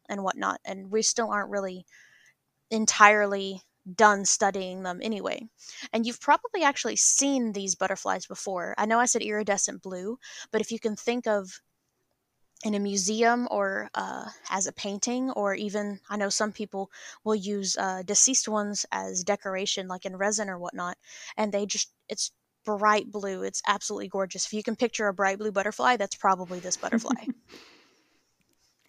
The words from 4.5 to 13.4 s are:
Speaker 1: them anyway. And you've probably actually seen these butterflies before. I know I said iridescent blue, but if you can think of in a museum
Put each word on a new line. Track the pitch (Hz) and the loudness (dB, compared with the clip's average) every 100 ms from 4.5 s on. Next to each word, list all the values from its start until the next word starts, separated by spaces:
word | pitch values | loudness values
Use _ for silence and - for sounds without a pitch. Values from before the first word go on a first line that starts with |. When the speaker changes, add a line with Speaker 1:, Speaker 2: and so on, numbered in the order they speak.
| 196 185 185 | 0 -4 -6
Speaker 1:
them | 185 180 | -6 -6
anyway. | - 214 - - 226 _ - - 262 | -4 -4 -4 -6 -8 _ -18 -14 -4
And | 233 | -2
you've | 233 240 | -2 0
probably | - 294 480 392 | 2 2 2 2
actually | 294 277 233 214 | 2 2 0 2
seen | - - 277 269 233 | 4 4 4 2 0
these | 202 196 | -2 -4
butterflies | 180 185 190 202 185 - | 0 0 0 -2 -2 -4
before. | 190 - 180 165 - | -10 -6 -4 -4 0
I | |
know | 214 233 | 4 4
I | 247 | 4
said | 233 | 2
iridescent | 208 214 208 202 - 196 | 0 -2 0 0 0 -4
blue, | 190 185 190 247 - - - | -10 -8 -8 -8 -12 -16 -4
but | 220 | -2
if | 214 | -2
you | 226 | -2
can | 226 | -4
think | 208 - 247 233 | -2 -2 0 2
of | 208 190 - _ _ _ _ _ _ _ _ _ - | 0 0 -12 _ _ _ _ _ _ _ _ _ -8
in | 220 | -2
a | 202 | -2
museum | 202 196 185 220 233 240 | 0 0 0 4 4 4